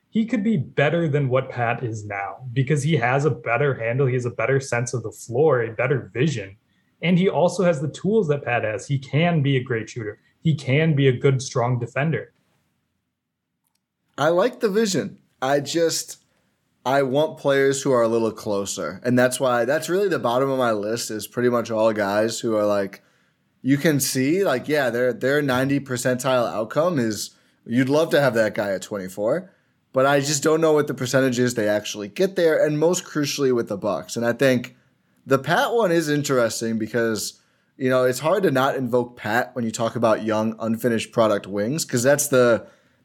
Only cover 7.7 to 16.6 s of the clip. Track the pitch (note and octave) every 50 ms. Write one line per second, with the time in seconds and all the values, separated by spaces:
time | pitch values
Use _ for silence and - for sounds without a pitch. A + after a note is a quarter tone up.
7.7 | E3 C#3 D#3 C3+ - - - F#3 A3 A3+ F#3 D3 C#3+ B2 - A#2+ A#2+ A2+ G#2+ G#2+
8.7 | G#2+ F#2+ - - C#3 C3+ - - - D3+ E3+ F3 E3+ D#3 C3 C#3 C#3 B2+ A#2+ -
9.7 | A#2+ A2 G#2 - - A#2+ A2 G#2 - - _ _ _ _ - E3 D3 - - B2
10.7 | C3 D3+ D#3+ E3 D3+ C3+ C#3 C3+ A#2+ - - C#3 C3+ B2 - - - B2 A#2 B2
11.7 | B2 A#2 A#2 - - C3+ D3 E3 C#3 G2+ - - _ _ _ _ _ _ _ _
12.7 | _ _ _ _ _ _ _ _ _ _ _ _ _ _ _ _ _ _ _ _
13.7 | _ _ _ _ _ _ _ _ - - C#3+ E3 E3+ F3+ G#3+ B3+ B3 - A#3+ G#3
14.7 | F#3+ A3 A#3 G3 F3+ B2+ G2+ - - - _ _ _ - B2+ C3 C#3+ D3 C3+ -
15.7 | - E3+ E3 D#3+ - - - - - _ _ _ _ _ _ _ _ _